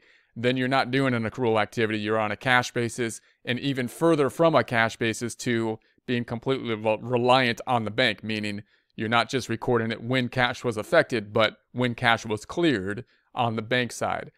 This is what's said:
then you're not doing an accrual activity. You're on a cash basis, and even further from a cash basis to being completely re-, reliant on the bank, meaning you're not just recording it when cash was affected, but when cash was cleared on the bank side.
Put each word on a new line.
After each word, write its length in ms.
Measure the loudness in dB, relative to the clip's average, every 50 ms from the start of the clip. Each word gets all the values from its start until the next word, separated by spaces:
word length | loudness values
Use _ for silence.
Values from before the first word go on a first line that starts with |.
| _ _ _ _ _ _ _
then 200 | -2 0 0 2
you're 120 | 2 0 2
not 220 | 2 0 0 2
doing 240 | 0 0 2 2 0
an 100 | 0 -2
accrual 360 | -4 -4 0 0 2 2 2
activity. 380 | 2 0 0 -2 0 0 0 -2
You're 200 | -2 0 0 0
on 140 | 0 -2
a 40 | -4
cash 360 | -4 0 2 2 2 2 0
basis, 480 | -2 -4 -4 -2 -2 -4 -4 -4 -4 -8 -14 _ _ _ -6
and 140 | -4 -4 -2
even 300 | -2 -2 -2 -2 -4 -4
further 420 | -2 0 2 4 4 4 4 2
from 240 | 2 2 2 4 4
a 100 | 4 2
cash 320 | 2 2 2 2 0 0
basis 380 | -2 -2 -2 -2 -2 -6 -8 -8
to 440 | -6 -2 0 0 0 0 -2 -4 -6 _ _ _ _ _
being 180 | -2 -2 -2 -2
completely 500 | -4 -8 -4 -2 -2 -2 -2 -2 -4 -4
re-, 240 | -2 0 0 0 0
reliant 600 | -2 -2 0 2 4 6 6 6 4 2 0 -2 -2
on 180 | -2 -2 0 -2
the 60 | -2
bank, 340 | 0 2 2 2 0 -2 -6
meaning 380 | -6 -6 -4 -4 -6 -8 -10 -12 _ _ _ _ _ _
you're 120 | -8 -2 0
not 200 | 2 2 2 2
just 200 | -2 -4 -4 -4
recording 420 | -6 -4 0 0 0 0 0 -2
it 120 | -4 -6
when 260 | -4 -2 -2 -2 -2 -2
cash 360 | 0 0 0 0 -2 -4 -4
was 120 | -4 -4
affected, 560 | -4 -2 2 4 4 4 4 0 -4 -4 -2
but 260 | 2 2 2 2 0 -4 _ _
when 220 | -4 -2 -2 -2 -2
cash 300 | 0 2 2 2 2 0
was 200 | -4 -6 -6 -6
cleared 580 | -6 -2 2 2 2 2 2 0 -4 -6 -8 -10 -14 _ _ _ _ -4
on 220 | -2 -2 -2 -2
the 60 | -4
bank 300 | -4 -2 0 0 0 -2
side. 380 | -4 -4 -4 -4 -4 -4 -6 -10 -18